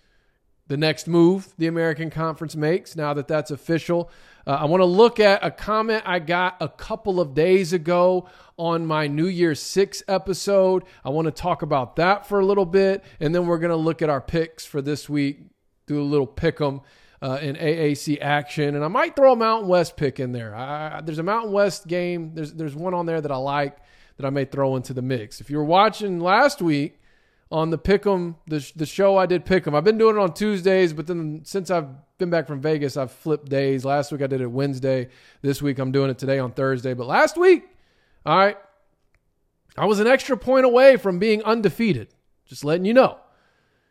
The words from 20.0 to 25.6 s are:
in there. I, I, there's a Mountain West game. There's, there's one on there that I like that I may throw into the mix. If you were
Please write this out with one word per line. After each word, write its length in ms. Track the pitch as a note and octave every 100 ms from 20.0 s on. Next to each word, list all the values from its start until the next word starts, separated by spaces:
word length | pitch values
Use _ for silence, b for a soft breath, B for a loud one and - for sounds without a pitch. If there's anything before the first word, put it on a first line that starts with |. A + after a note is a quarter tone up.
| C#3+ B2+
in 120 | B2+
there. 240 | B2 A2+ G#2
I, 420 | C3 D3 D#3 D3+
I, 40 |
there's 180 | D#3 D#3
a 40 |
Mountain 280 | E3+ A3+ A3+
West 340 | G3 G3+ - D#3+
game. 460 | F3 F3 F3 D#3+
There's, 200 | D#3+ D3
there's 220 | D#3+ D#3 C#3+
one 180 | F3+
on 120 | F3+ E3+
there 160 | D#3+
that 100 | D3
I 60 | C3
like 400 | C3+ C#3+ C#3+ - b b b -
that 80 | C3+
I 60 |
may 140 | C#3 C3
throw 300 | C#3 C3+ C3
into 180 | B2
the 100 | B2+
mix. 380 | B2+ B2+ G#2+ -
If 100 | A2+
you 60 |
were 80 | D3